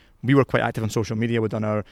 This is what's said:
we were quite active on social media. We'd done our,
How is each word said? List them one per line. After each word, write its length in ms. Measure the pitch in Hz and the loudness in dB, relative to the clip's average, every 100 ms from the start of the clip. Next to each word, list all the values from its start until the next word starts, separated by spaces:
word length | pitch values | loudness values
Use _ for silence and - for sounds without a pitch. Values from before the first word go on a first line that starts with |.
| _ _ | _ _
we 100 | 117 | 2
were 100 | 139 | 4
quite 200 | 123 120 | 4 2
active 200 | 113 117 | -2 -2
on 60 | 110 | -4
social 260 | 117 107 110 | -2 -2 -2
media. 240 | 117 117 | 0 0
We'd 120 | 110 | 0
done 120 | 110 | -2
our, 220 | 107 107 - | -2 -2 -4